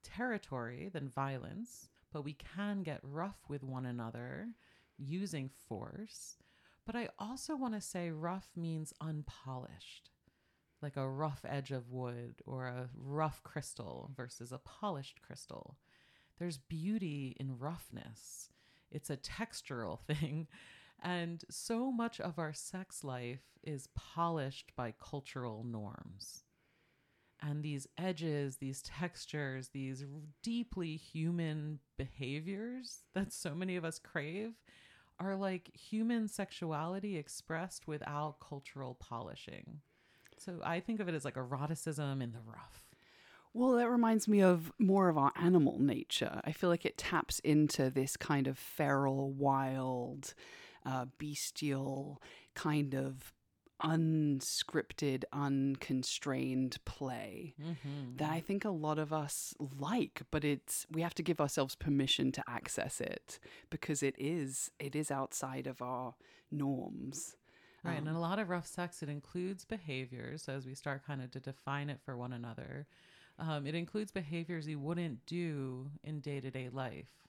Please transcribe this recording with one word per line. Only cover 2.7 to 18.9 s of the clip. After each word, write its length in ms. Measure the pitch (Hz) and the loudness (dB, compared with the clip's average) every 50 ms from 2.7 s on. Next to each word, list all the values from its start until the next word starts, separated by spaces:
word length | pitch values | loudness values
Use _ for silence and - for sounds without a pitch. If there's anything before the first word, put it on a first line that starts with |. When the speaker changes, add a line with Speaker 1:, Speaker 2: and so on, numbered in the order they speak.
| 208 196 | -2 -2
Speaker 1:
get 180 | 185 156 147 - | -2 -2 -4 -6
rough 440 | - 135 143 156 175 202 196 - - - | -8 -8 -4 -4 -4 -4 -6 -12 -8 -8
with 120 | 147 143 | -6 -6
one 220 | 131 131 131 127 127 | -4 -4 -4 -4 -4
another 720 | 123 120 120 113 113 117 120 120 127 131 147 202 233 226 _ _ _ _ _ _ _ _ | -2 -4 -4 -4 -6 -6 -6 -8 -6 -6 -6 -8 -8 -10 _ _ _ _ _ _ _ _
using 540 | - 139 135 160 185 202 190 160 147 135 131 | -10 -6 -4 -2 -2 -2 -2 -4 -4 -4 -6
force. 880 | - - - - 113 98 - - - - 214 220 - - - - - _ _ _ _ _ _ _ _ _ _ | -8 -14 -10 -8 -8 -6 -6 -8 -8 -10 -10 -10 -12 -14 -14 -14 -16 _ _ _ _ _ _ _ _ _ _
But 100 | - 220 | -6 -4
I 140 | 240 233 - - - | -4 -4 -4 -6 -6
also 380 | 208 214 254 262 - - 311 | -6 -6 -6 -6 -4 -4 -2
want 180 | 269 262 247 220 | 0 0 0 0
to 80 | 208 | -2
say 280 | - - - 180 175 170 | -4 -4 -4 -2 -2 -2
rough 460 | 160 151 160 170 185 190 - - - | -2 -2 -2 -2 -2 -4 -6 -8 -8
means 380 | 170 170 165 160 156 156 147 - _ | -4 -2 -2 -2 -2 -4 -6 -8 _
unpolished, 1080 | 151 160 156 151 147 - - - - 131 131 127 123 - - 87 - - - - _ - _ _ _ _ _ _ _ _ _ _ _ _ _ _ | -4 -2 -2 -4 -4 -6 -12 -12 -10 -8 -8 -6 -8 -10 -12 -16 -16 -18 -18 -20 _ -20 _ _ _ _ _ _ _ _ _ _ _ _ _ _
like 160 | - 143 - | -8 -4 -2
a 140 | 143 135 131 | -2 -2 -2
rough 340 | 131 135 156 156 143 - - | 0 0 0 0 -2 -4 -4
edge 280 | - 139 139 135 139 | -4 -2 -2 -2 -2
of 180 | 139 127 120 120 | -4 -4 -4 -4
wood 500 | 127 127 127 120 120 120 120 120 117 - - | -6 -4 -4 -4 -4 -6 -8 -10 -12 -12 -10
or 180 | - 131 131 127 | -8 -6 -4 -4
a 220 | 127 123 127 127 123 127 | -4 -4 -4 -6 -6 -8
rough 480 | - 131 135 143 151 156 151 - - | -10 -8 -4 0 2 2 0 0 -4
crystal 680 | _ - - 151 139 - - - 110 95 - 64 - - 135 | _ -8 -8 -6 -6 -6 -10 -10 -8 -8 -8 -8 -8 -10 -8
versus 340 | - 127 123 - - 120 120 | -8 -10 -10 -10 -12 -10 -10
a 80 | 127 131 | -10 -12
polished 600 | _ - - - - 208 175 139 139 - - - | _ -16 -12 -6 -4 -4 -2 -4 -6 -10 -14 -20
crystal. 560 | - - - - - - - - - - - _ _ _ _ _ _ _ _ _ _ _ _ - | -18 -16 -16 -16 -14 -12 -12 -12 -12 -14 -18 _ _ _ _ _ _ _ _ _ _ _ _ -6
There's 180 | 175 175 160 | -6 -4 -4
beauty 800 | 135 - _ 170 160 160 196 214 226 190 165 147 143 139 131 - - | -8 -8 _ -6 -2 0 0 0 2 0 0 -2 -2 -4 -4 -4 -4
in 200 | 139 135 131 117 | -4 -4 -4 -4
roughness. 920 | 131 147 170 170 - - - - - - 110 - - - - - - - _ _ _ _ _ _ _ _ | -4 -6 -6 -6 -10 -10 -10 -10 -10 -12 -16 -16 -16 -16 -14 -14 -14 -16 _ _ _ _ _ _ _ _